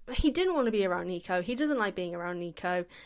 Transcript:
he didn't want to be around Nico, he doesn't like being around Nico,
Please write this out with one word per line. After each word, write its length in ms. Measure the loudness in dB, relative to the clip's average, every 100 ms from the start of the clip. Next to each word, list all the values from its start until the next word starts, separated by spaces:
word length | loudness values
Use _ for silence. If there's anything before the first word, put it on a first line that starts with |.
| -6
he 180 | 2 4
didn't 240 | 4 2 2
want 100 | 2
to 60 |
be 140 | 2 2
around 220 | 0 -2
Nico, 340 | -6 -2 -2
he 140 | 0 0
doesn't 220 | 0 2
like 180 | 0 -2
being 200 | -4 -4
around 240 | -6 -6
Nico, 460 | -6 -6 -2 -2 -2 -10